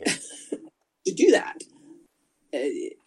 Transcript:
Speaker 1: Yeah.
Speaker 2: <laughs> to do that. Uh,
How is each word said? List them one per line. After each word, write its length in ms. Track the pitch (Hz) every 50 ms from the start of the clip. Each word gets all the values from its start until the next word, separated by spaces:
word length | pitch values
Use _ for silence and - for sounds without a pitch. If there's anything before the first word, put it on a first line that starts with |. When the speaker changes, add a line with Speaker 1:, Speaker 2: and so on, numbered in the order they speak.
| -
Speaker 1:
Yeah. 80 | - - - - - - - - - - -
Speaker 2:
<laughs> 480 | - - _ _ _ _ _ _ -
to 80 | 190 175
do 180 | 165 - 415 262
that. 320 | - - - - - - _ _ _ _ - - - _ _ _ _ _ _ _ _ _ - -
Uh, 400 | 127 131 143 - - - - - _ _